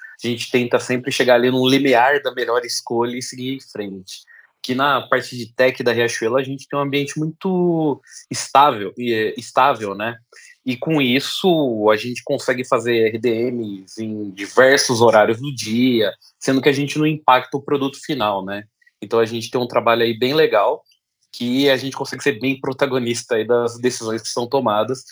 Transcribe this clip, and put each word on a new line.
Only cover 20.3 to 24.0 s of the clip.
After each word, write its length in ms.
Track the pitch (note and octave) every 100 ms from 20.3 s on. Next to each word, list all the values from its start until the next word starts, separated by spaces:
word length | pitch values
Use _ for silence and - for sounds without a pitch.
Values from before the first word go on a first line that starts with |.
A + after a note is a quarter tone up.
legal, 480 | D#3 - G#2+ A2 D#3 _ _ _ _ _
que 360 | - B2 C3 C#3+
a 80 | B2+
gente 180 | C3+ -
consegue 260 | - B2+
ser 160 | C#3+ A2+
bem 200 | C3+ C3
protagonista 760 | C#3 C3 C3+ C3 A#2+ A#2 - A2+
aí 120 | A2
das 320 | A#2+ A#2 A#2
decisões 420 | B2 -